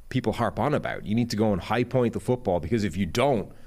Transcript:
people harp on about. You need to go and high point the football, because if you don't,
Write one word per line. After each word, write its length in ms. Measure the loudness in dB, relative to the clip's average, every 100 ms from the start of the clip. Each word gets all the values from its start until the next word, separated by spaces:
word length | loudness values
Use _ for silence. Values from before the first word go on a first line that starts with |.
| -4
people 240 | -2 0
harp 260 | 0 -2 0
on 140 | 0
about. 320 | 0 -2 -6 -2
You 80 |
need 160 | 0 0
to 60 | 2
go 160 | 2
and 80 | 0
high 240 | 0 0
point 280 | 2 2 2
the 80 | 0
football, 400 | -2 0 2 0
because 240 | 2 0
if 120 | 0 0
you 100 | -2
don't, 440 | 2 2 2 -2 -10